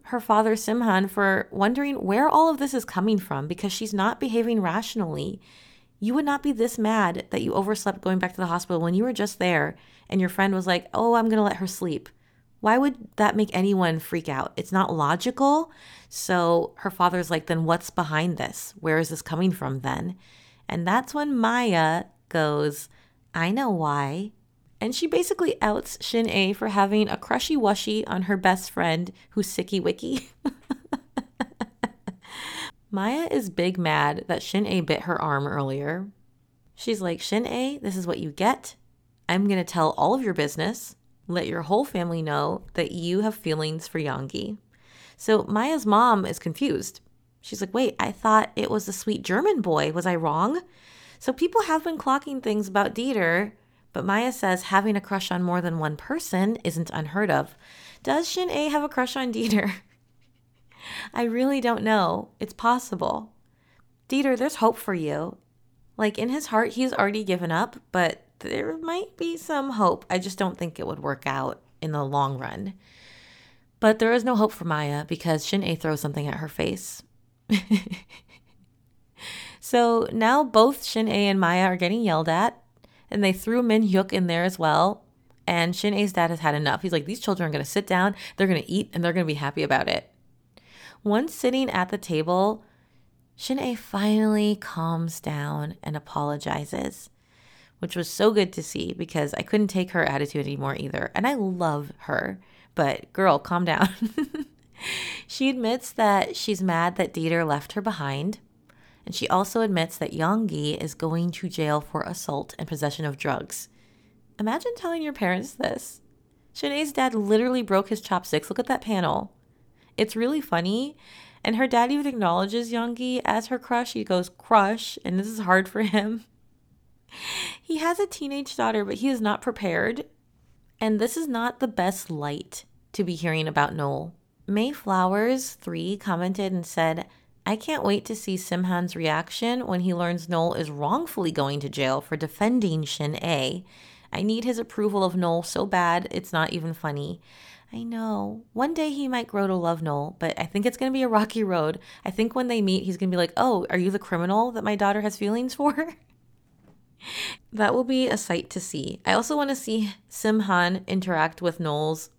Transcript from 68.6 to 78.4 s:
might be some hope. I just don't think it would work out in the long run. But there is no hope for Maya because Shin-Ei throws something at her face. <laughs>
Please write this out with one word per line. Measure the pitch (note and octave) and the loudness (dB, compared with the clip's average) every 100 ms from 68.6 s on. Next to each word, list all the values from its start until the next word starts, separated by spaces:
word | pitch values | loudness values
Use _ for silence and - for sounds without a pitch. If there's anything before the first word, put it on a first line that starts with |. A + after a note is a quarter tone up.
| - D#4+ | -4 -6
might | E4 F4 G4+ - | -6 -6 -6 -6
be | E4+ E4 | -6 -6
some | - D4 C#4 | -4 -4 -2
hope. | A3+ F#3+ F3+ - | 2 2 2 -2
I | F#3 | -4
just | F#3 F#3 | -4 -4
don't | F#3+ F3+ | -4 -4
think | E3+ D#3+ | -8 -6
it | - | -8
would | D3 | -6
work | D3 C3+ - | -6 -6 -4
out | C3+ C3 - _ _ | -4 -4 -8 _ _
in | D#3+ | -6
the | D3+ | -4
long | C3+ C#3+ C3+ C3 | -2 0 0 -2
run. | C3 - G3 F#3+ _ - - - - - - _ _ _ | -8 -8 -10 -12 _ -20 -20 -20 -20 -20 -20 _ _ _
But | A3 A3 | 4 6
there | A3+ | 4
is | A#3+ | 4
no | A3+ A#3 | 4 4
hope | G#3+ | 4
for | - | 2
Maya | E3+ D3+ D3 C#3+ D3+ | -2 0 0 -2 -4
because | E3 E3+ D#3 - | -4 0 0 0
Shin-Ei | G3 F3+ | -2 0
throws | E3 D#3+ D3+ | -2 0 -2
something | D3+ C#3+ D3 | -2 -4 -4
at | D#3 | -4
her | D#3 | -6
face. | - D#3+ F#3 - - - | -2 -2 -2 -8 -14 -18
<laughs> | _ _ _ - G#3 - G#3 F#3 F3 - - - - | _ _ _ -2 0 2 0 0 -12 -16 -20 -20 -20